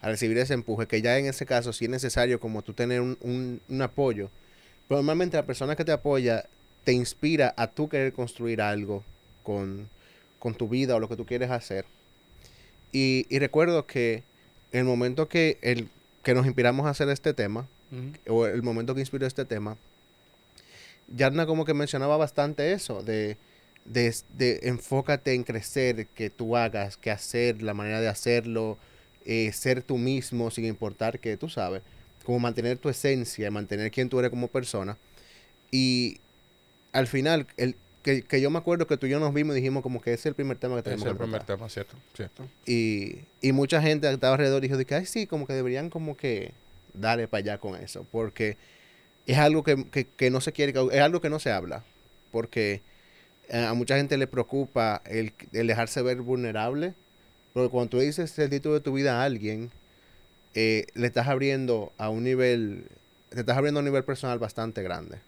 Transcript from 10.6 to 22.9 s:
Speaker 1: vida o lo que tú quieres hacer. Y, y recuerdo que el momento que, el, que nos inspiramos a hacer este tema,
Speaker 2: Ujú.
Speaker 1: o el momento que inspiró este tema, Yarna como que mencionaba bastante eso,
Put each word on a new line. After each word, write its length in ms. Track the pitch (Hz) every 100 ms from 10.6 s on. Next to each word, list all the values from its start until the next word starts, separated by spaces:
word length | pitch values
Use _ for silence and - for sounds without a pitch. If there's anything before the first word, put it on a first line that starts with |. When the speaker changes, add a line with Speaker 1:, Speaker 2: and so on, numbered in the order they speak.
| 113
Speaker 1:
vida 280 | 123 135 120
o 40 |
lo 80 | 110
que 80 | 90
tú 100 | 113
quieres 240 | 123 127
hacer. 340 | 123 - 98 - _ _ _ _ - - - - - -
Y, 360 | 135 135 131 -
y 80 | 135
recuerdo 460 | 139 151 170 170 139
que 380 | 135 120 113 - _ _ _ _
el 120 | 123
momento 460 | 127 123 123 127 156
que, 280 | 170 160 -
el, 280 | 117 120 110 _ _ _
que 100 | -
nos 120 | 127 131
inspiramos 400 | 127 120 131 147
a 20 |
hacer 180 | 139 143
este 240 | 139 - 143
tema, 320 | 101 107 131 _ _
Speaker 2:
Ujú. 420 | 127 131 151 -
Speaker 1:
o 120 | 113 113
el 160 | 104
momento 300 | 120 113 120 131
que 40 |
inspiró 260 | 135 139 131
este 180 | 131 131
tema, 320 | 110 104 107 - _ _ _ _ _ _ - - - - - -
Yarna 380 | 120 135 143 160
como 200 | 160 156
que 80 |
mencionaba 440 | 147 147 139 135 151
bastante 560 | 151 - 147 147 147
eso, 300 | 190 -